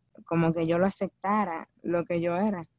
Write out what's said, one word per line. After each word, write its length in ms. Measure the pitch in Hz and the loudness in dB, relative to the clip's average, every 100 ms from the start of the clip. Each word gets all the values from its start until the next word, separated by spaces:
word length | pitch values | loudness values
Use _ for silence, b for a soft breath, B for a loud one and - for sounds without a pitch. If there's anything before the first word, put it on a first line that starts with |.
| _ - - | _ -18 -2
como 260 | 170 165 | 2 2
que 140 | 165 165 | 2 0
yo 120 | 170 | 2
lo 80 | 196 | 2
aceptara, 800 | - 190 - 190 214 185 165 - _ | 0 -6 -4 -2 0 0 -4 -12 _
lo 220 | 160 170 | -2 -2
que 160 | 165 170 | 0 -2
yo 160 | 170 175 | 0 0
era. 320 | 214 180 156 | 0 -2 -8